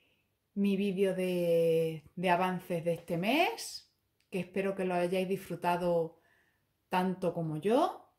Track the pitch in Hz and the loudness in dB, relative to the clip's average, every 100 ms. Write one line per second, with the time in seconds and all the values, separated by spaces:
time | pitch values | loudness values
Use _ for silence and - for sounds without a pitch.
0 | _ _ _ _ _ 202 202 196 202 185 | _ _ _ _ _ -2 0 2 0 2
1 | 196 185 185 180 170 170 165 165 165 160 | 0 0 -2 0 2 4 4 4 0 -4
2 | - - 180 175 185 180 - 175 170 165 | -10 -4 2 2 2 -2 -4 -4 -2 -4
3 | - 170 196 285 392 453 - - - _ | -4 -4 0 2 2 -2 -10 -14 -18 _
4 | _ _ _ 190 175 202 196 190 185 175 | _ _ _ -8 -6 -4 -2 -2 -2 0
5 | 175 185 185 190 - 170 175 175 175 170 | 0 0 0 -2 -4 -4 0 0 2 0
6 | 165 - _ _ _ _ _ _ - 185 | 0 -6 _ _ _ _ _ _ -4 -2
7 | 185 180 180 170 160 156 190 247 359 - | 0 0 -2 -2 -4 -2 2 2 2 -2
8 | - | -16